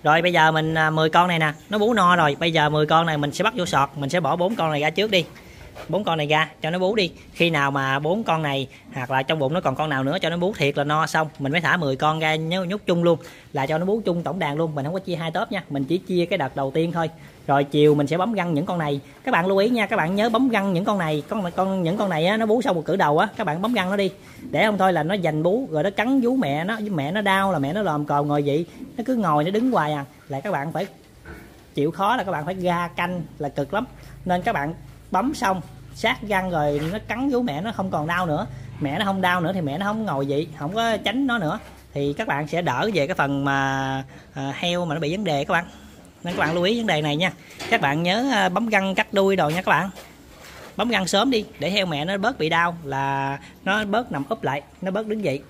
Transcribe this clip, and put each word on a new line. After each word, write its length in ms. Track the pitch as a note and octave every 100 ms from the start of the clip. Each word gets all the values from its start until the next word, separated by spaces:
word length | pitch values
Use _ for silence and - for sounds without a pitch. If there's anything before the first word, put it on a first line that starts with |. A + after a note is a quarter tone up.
Rồi 180 | D3+ D#3+
bây 120 | F3
giờ 180 | F3 D#3
mình, 260 | D#3+ D#3 D#3+
à, 120 | D#3
mười 200 | D#3 D#3+
con 180 | E3+ F3+
này 120 | E3+
nè, 140 | D#3 D3 -
nó 80 | G#3
bú 160 | G#3+
no 220 | A3+ F3+ F3+
rồi. 200 | D3+ C#3
Bây 120 | E3+
giờ 180 | D#3+ D3+
mười 160 | D3+ D3+
con 200 | D#3+ E3
này 120 | D3+
mình 140 | C#3+
sẽ 120 | C#3+
bắt 100 | G3+ A#3+
vô 80 | F3+
sọt, 240 | D3 C#3 -
mình 140 | C#3
sẽ 100 | F3
bỏ 160 | C#3+ E3+
bốn 200 | F3+ A3+
con 160 | D#3+
này 100 | D3
ra 80 | D#3
trước 220 | D#3+ A3
đi. 140 | F#3+ D3+ - - - - - -
Bốn 140 | E3+
con 140 | G3+ D#3+
này 100 | D3
ra 220 | D3+ D#3 -
cho 80 | D#3
nó 100 | F3+
bú 160 | F#3 A3+
đi. 160 | F3 - -
Khi 160 | - E3+
nào 220 | D#3 C#3
mà 280 | C#3 C3+ C#3
bốn 240 | D3+ G3+
con 180 | A3 D#3+
này 260 | D3+ C#3 B2+ - -
hoặc 180 | C3+ B2
là 120 | C3+
trong 160 | C#3 D#3+
bụng 140 | C3
nó 80 | E3+
còn 140 | D3 B2+
con 140 | D#3
nào 140 | C3+
nữa 140 | C3+ F3+
cho 80 | E3
nó 80 | E3+
bú 160 | F3+ A3+
thiệt 200 | C#3+ C#3+
là 60 |
no 240 | C#3+ D3+ D#3+
xong, 200 | D#3+ D#3 -
mình 120 | C#3
mới 100 | E3
thả 160 | D#3 F3
mười 180 | D3 C3
con 240 | D3+ D#3
ra 160 | D#3 D#3
nhó-, 300 | D#3+ F3+ F3+
nhốt 160 | G#3 -
chung 180 | F3
luôn, 160 | E3+ E3 - - -
là 120 | C#3+ C#3
cho 120 | D#3
nó 80 | F#3
bú 160 | A3 G3
chung 180 | F3
tổng 160 | D3+ F3+
đàn 180 | D#3 D3
luôn. 180 | E3 D3
Mình 100 | C#3
không 80 |
có 60 | F#3
chia 160 | F#3 E3
hai 160 | D#3+
tốp 200 | E3+ A3+
nha, 120 | G3 -
mình 160 | C#3 C3+
chỉ 120 | F3
chia 280 | - F3+ E3+
cái 120 | G3
đợt 180 | C3+ D3
đầu 160 | C#3
tiên 200 | D#3 E3+
thôi. 180 | E3+ D#3+ - - - -
Rồi 160 | C#3
chiều 320 | C#3+ D3 D3+ D3
mình 120 | C#3+
sẽ 100 | D#3+
bấm 160 | G3
răng 200 | G#3 F3
những 120 | D3 F#3
con 120 | F3+
này. 220 | D3 C#3+ - -
Các 80 | -
bạn 160 | G3+ F#3
lưu 100 | G3
ý 120 | G#3+
nha, 160 | A#3+ G3
các 100 | G#3+
bạn 200 | D#3+ G3
nhớ 140 | A#3
bấm 200 | A3+ C4
răng 240 | A3 G3
những 120 | E3+ G#3
con 120 | G3+
này, 260 | D#3+ D3+ C#3+
con, 220 | G#3+ F3+ E3+
con, 280 | F#3+ F#3+
những 140 | E3 G3
con 120 | G3
này 160 | D#3+ E3+
á, 120 | G#3+
nó 80 | A3
bú 160 | A3+
xong 140 | C#4 F3
một 80 | D3+
cử 100 | F#3+
đầu 220 | D#3 D3+
á, 100 | G#3 -
các 60 |
bạn 180 | G3 D#3
bấm 120 | A3
răng 160 | A#3 F#3
nó 60 | G3
đi. 160 | F#3+ - - - -
Để 140 | D3 G#3+
không 120 | G3+
thôi 160 | F#3+
là 100 | E3+
nó 120 | D3+ G3+
giành 200 | E3 D3+
bú, 240 | E3+ A3 B3
rồi 120 | D#3
nó 60 | F#3
cắn 320 | - A3 C4+
vú 140 | A#3 B3+
mẹ 280 | E3 D3
nó, 140 | F3+ A3 G#3
mẹ 200 | F3 C#3
nó 100 | G3+
đau 300 | G3+ F#3+ G3
là 80 | E3+
mẹ 140 | C#3
nó 80 | F#3+
lòm 240 | G3 D3 D3
còm 220 | C#3+ D3
ngồi 160 | D3 C#3+
vậy, 200 | D3 F3 - - -
nó 60 | A#3
cứ 80 | B3
ngồi 280 | F#3 D3+
nó 80 | D#3
đứng 200 | G#3 B3+
hoài 220 | G#3 D3+
à, 120 | D3 C#3 - -
là 100 | C#3
các 120 | G#3
bạn 220 | D#3+ D3+
phải 120 | D#3 F#3+ - - - - - - - - -
chịu 160 | D3
khó, 240 | E3 G3 B3
là 80 |
các 80 | F#3+
bạn 140 | D#3 D3+
phải 100 | F#3+
ra 340 | F3+ E3+ E3+ -
canh 260 | F3 F3+ D3+ -
là 100 | D3
cực 240 | C#3 C#3
lắm. 120 | G3+ B3+ - - - F#3
Nên 160 | F3+
các 120 | F3
bạn 200 | D#3 D3 E3+ - - -
bấm 240 | F#3 B3 D#4
xong 260 | G#3 F#3 - - - -
sát 220 | A3 B3+ G#3
răng 220 | F#3+ F#3
rồi 320 | E3 D3 D3 D#3+
nó 80 | G#3+ -
cắn 220 | A3 C#4
vú 120 | B3
mẹ 200 | B3 C#3+
nó 100 | G#3+
không 200 | G#3+ F#3+
còn 160 | F3 D3+
đau 180 | F3 F3+
nữa, 220 | D3+ A3+ - - -
mẹ 200 | C#3+ D#3
nó 60 | G3
không 160 | F#3+
đau 200 | F#3 F3+
nữa 100 | E3+
thì 80 | F#3+
mẹ 160 | D3 D3
nó 80 | G3+
không 200 | A3 G#3+
ngồi 200 | C#3 C#3
vậy, 180 | C#3+ D#3+ -
không 160 | D3 G#3+
có 220 | A3+ G#3
tránh 300 | G3 A#3 C#4
nó 100 | A#3
nữa, 220 | D#3 G#3 - - -
thì 200 | C#3+ C#3+ C#3+
các 100 | -
bạn 200 | C#3+ D3+
sẽ 140 | E3
đỡ 280 | E3+ B2 G3+
về 140 | F3+ C#3+
cái 80 | F#3
phần 300 | C#3+ C#3 C#3
mà, 580 | C#3 C3+ C3+ C3+ C3+ C3+ - -
à, 200 | - C3+ C3+
heo 300 | F3 F3 E3+
mà 100 | D3+
nó 60 |
bị 100 | D3
vấn 120 | F#3
đề 200 | G3 C#3+
các 80 | D3+
bạn. 140 | E3+ F3 - - - - -
Nên 100 | F3
các 60 | G3+
bạn 160 | D#3 E3+
lưu 80 |
ý 140 | F3+ A#3
vấn 100 | A3
đề 140 | D#3
này 140 | D3+ D3
nha. 160 | F#3 - - - -
Các 120 | -
bạn 220 | C#3 D3
nhớ, 260 | F3 G#3 C4+
à, 160 | A3+ F#3
bấm 200 | F#3 A3+
răng 260 | G#3 F#3+ F#3
cắt 180 | G#3+
đuôi 220 | G3 G3 F#3+
đồ 140 | D3+
nha 120 | E3+
các 80 | G3
bạn. 200 | D#3 F#3+ - - - - - - - - -
Bấm 140 | A#3
răng 180 | G#3 F3+
sớm 240 | G3+ B3+
đi 140 | A#3 G3+ -
để 100 | D3+
heo 160 | G#3 F#3
mẹ 200 | C#3+ D#3+
nó 120 | G3+
bớt 220 | G#3+ C4+
bị 100 | D#3
đau, 280 | E3 F3 E3+
là 540 | D3 C3+ C#3 C#3 C#3 C#3 - -
nó 220 | F#3+ G#3 G#3
bớt 260 | G#3+ B3
nằm 120 | C#3 C#3
úp 140 | A3+
lại, 180 | - C#3+ - -
nó 100 | F#3
bớt 160 | F#3+ A3
đứng 160 | A3
dậy. 180 | F#3 C#3